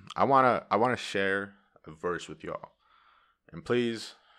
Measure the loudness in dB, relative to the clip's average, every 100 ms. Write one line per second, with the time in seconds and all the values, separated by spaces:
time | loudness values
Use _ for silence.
0 | -8 0 4 6 6 4 0 2 2 0
1 | -4 -2 0 0 -4 -12 _ _ -20 -8
2 | -4 -4 -8 -14 -10 -10 -12 _ _ _
3 | _ _ _ _ _ -10 -2 0 0 -4
4 | -10 -18 _